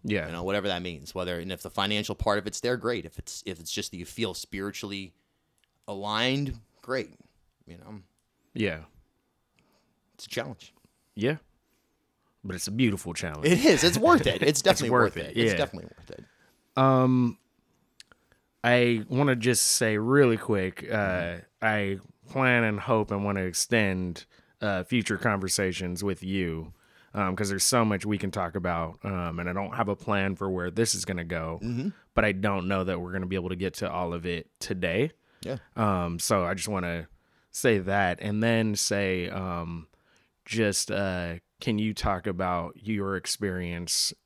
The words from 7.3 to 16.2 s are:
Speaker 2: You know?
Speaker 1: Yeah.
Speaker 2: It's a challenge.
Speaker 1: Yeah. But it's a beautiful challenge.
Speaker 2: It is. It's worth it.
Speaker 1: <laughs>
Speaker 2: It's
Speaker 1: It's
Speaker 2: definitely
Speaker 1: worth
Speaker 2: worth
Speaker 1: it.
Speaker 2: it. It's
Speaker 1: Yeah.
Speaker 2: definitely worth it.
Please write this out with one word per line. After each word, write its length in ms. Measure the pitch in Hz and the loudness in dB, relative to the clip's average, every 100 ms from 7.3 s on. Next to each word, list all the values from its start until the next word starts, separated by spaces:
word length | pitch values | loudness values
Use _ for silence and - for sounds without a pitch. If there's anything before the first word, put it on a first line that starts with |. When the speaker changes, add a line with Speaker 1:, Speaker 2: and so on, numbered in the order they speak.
| _ _ _ _ | _ _ _ _
Speaker 2:
You 100 | 87 | -20
know? 240 | 98 107 90 _ _ _ _ | -18 -20 -20 _ _ _ _
Speaker 1:
Yeah. 260 | - 107 80 80 _ _ _ _ _ _ _ _ _ _ _ _ _ | -2 -2 -2 -12 _ _ _ _ _ _ _ _ _ _ _ _ _
Speaker 2:
It's 100 | - | -10
a 40 | |
challenge. 440 | - 131 120 - _ _ _ _ - | -8 -8 -12 -20 _ _ _ _ -4
Speaker 1:
Yeah. 220 | 110 156 _ _ _ _ _ _ _ _ _ _ | -2 -2 _ _ _ _ _ _ _ _ _ _
But 120 | 95 90 | -10 -8
it's 120 | - | -6
a 40 | |
beautiful 420 | 107 127 98 90 | 2 2 2 -6
challenge. 320 | 82 90 76 143 | -6 -6 0 2
Speaker 2:
It 180 | 175 | 6
is. 200 | 294 170 | 6 8
It's 140 | 170 180 | 6 4
worth 280 | 262 339 - | 6 6 6
it. 140 | 90 | 2
Speaker 1:
<laughs> 0 | |
Speaker 2:
It's 80 | 131 | 2
Speaker 1:
It's 120 | 151 | 4
Speaker 2:
definitely 280 | - - 123 | 4 4 4
Speaker 1:
worth 260 | 123 107 85 | 4 4 2
Speaker 2:
worth 100 | 76 | -6
Speaker 1:
it. 120 | 110 | 0
Speaker 2:
it. 40 | |
It's 100 | 113 | 2
Speaker 1:
Yeah. 40 | 92 | 2
Speaker 2:
definitely 340 | 80 87 85 - | -2 -6 -16 -20
worth 160 | - | -18
it. 140 | - | -18